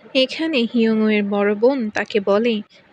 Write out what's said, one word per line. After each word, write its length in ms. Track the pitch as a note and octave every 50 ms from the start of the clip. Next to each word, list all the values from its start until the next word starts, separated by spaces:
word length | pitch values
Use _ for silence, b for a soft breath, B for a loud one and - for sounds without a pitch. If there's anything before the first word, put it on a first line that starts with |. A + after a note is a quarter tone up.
| - - -
এখানে 540 | C4 C4 B3+ - - D#4+ D#4+ D#4+ B3 A#3 A3 -
হিয়ুংয়ের 500 | A#3+ A3+ A3+ A3 A3 G#3+ G#3+ G#3+ G#3 G#3
বড় 320 | G3+ G#3 G3+ G3+ G3+ G#3
বোন 340 | G#3 A#3 B3+ C#4+ C4+ A3+ G#3+
তাকে 300 | - - G#3 - - G#3+
বলে 420 | G3 G3+ G3 G#3 A#3 A#3+ A3+ G#3 G#3 _ B B B _